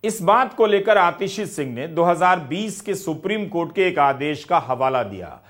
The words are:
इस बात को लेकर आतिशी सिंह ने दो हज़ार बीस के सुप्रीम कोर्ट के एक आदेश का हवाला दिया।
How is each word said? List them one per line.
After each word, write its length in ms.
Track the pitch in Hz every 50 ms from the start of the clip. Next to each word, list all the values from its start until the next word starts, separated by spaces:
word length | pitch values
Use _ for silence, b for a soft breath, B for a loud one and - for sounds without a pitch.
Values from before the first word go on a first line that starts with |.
| -
इस 180 | 226 220 226
बात 320 | 170 185 208 240 262 233 -
को 120 | - 220
लेकर 320 | 214 202 196 196 214 214
आतिशी 480 | 202 175 170 170 - 196 185 - 220 208
सिंह 280 | 160 - - 143 131 120
ने 140 | 117 139
दो 160 | 165 160 165 170
हज़ार 360 | 175 175 160 180 180 185 175
बीस 420 | 151 123 151 185 220 214 185 -
के 140 | - 208 190
सुप्रीम 520 | 190 - 170 156 151 - 190 214 220 208
कोर्ट 280 | - - 170 170 151 -
के 120 | 196 190
एक 120 | 180 175 151
आदेश 440 | 143 139 135 127 143 151 151 - -
का 140 | - 175
हवाला 460 | 160 120 123 131 120 131 131 131 127 117
दिया। 360 | 101 98 95 87 78 65 - b